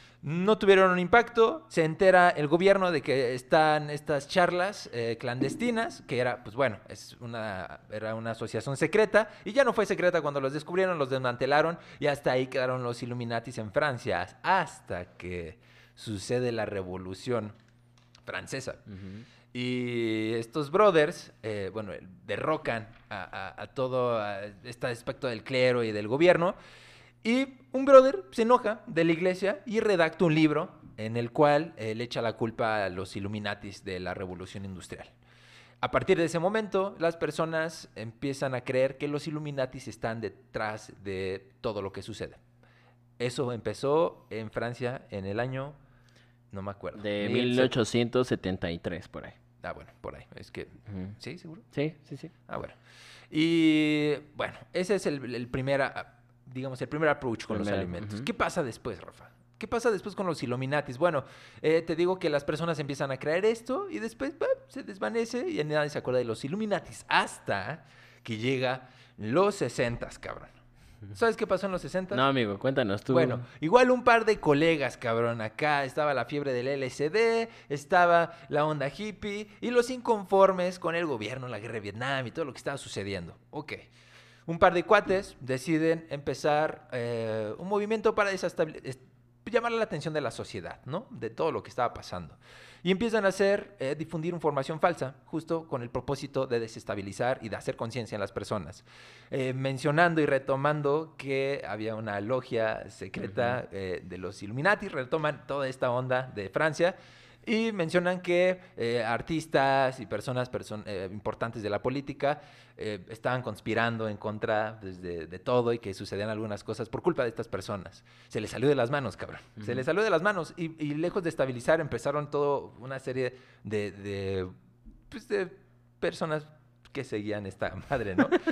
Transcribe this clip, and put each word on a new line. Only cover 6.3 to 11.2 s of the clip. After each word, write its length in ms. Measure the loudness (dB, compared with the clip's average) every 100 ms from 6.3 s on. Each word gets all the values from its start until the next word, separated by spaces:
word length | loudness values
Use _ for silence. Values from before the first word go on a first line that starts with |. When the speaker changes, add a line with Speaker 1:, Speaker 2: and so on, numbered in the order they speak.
| -2
Speaker 1:
pues 100 | -8
bueno, 240 | 0 0 0 -12
es 280 | -16 -16 -16
una, 600 | -10 -8 -6 -6 -8 -12 -12
era 240 | -8 -6
una 180 | -6 -6
asociación 440 | -6 -4 -4 -4 -2
secreta, 540 | 2 4 4 4 2 -6 -2
y 60 |
ya 120 | 2
no 80 | 4
fue 140 | 4 0
secreta 340 | 2 2 2
cuando 220 | 0 -2
los 100 | -2
descubrieron, 460 | -2 -2 0 2 2
los 100 | 0
desmantelaron, 680 | 0